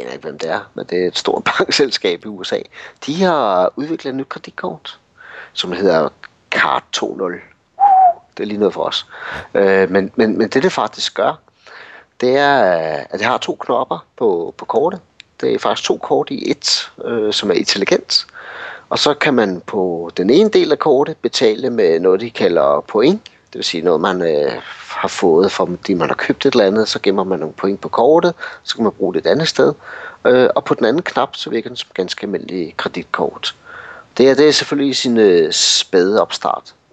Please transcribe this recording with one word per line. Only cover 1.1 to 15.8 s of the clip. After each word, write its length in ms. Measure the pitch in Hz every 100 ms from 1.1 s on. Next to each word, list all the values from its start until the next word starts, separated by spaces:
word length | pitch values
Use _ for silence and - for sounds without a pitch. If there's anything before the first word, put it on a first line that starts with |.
| -
stort 260 | - - -
<laughs> 20 | -
bankselskab 680 | - - 139 - 98 85
i 40 | 110
U 160 | 101
S 80 | 92
A. 60 | - - - - - -
De 160 | 160
har 480 | 185 160 110 92 92 -
udviklet 340 | 147 160 143
et 60 | 131
nyt 120 | 135
kreditkort, 720 | - - - 185 165 - - _ _ - - -
som 200 | - 90
hedder 360 | 87 98 80 76 - - _ _
Card 340 | - 78 65 -
to 220 | - - 82
nul. 240 | 92 87 - _ _ - 807 762 740 679 _ -
Det 60 |
er 40 | 107
lige 120 | 104
noget 160 | 101
for 80 | -
os. 220 | - - - - - - -
Øh, 360 | - 98 95 95
men, 220 | 98 98 -
men, 220 | 113 95
men 100 | 107
det, 140 | 135
det 100 | 180
faktisk 420 | - 107 - -
gør, 260 | - 117 156 _ _ - - - - - -
det 160 | 127 135
er, 260 | 143 139 98 85 80 73 -
at 20 |
det 100 | 95
har 160 | 110 123
to 160 | - -
knapper 460 | - 123 127 170 - -
på, 380 | 117 87 82 -
på 60 |
kortet. 360 | - - 165 190 - - - -
Det 140 | 131
er 40 | 117
faktisk 280 | - -